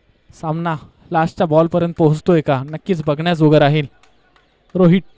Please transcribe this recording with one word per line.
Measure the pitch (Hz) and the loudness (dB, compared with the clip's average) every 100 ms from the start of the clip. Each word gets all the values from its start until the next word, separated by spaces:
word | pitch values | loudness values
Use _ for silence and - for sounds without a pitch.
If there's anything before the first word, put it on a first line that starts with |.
| _ _ _ | _ _ _
सामना | - 160 160 170 151 - _ - | -12 -8 -6 -6 -8 -12 _ -6
लास्टच्या | 165 165 - 175 | -4 -2 -2 0
बॉलपर्यंत | 156 165 175 170 | 2 0 0 -4
पोहोचतोय | 170 160 151 - 170 | 0 0 0 0 0
का? | 147 135 | 0 -4
नक्कीच | 139 156 - 170 151 | -6 -10 -6 -6 -4
बघण्याजोगं | 147 170 160 156 151 | -4 -2 0 4 4
राहील. | 147 156 139 _ _ _ _ _ _ _ _ | 4 0 -4 _ _ _ _ _ _ _ _
रोहित | 180 175 185 - | 0 2 2 0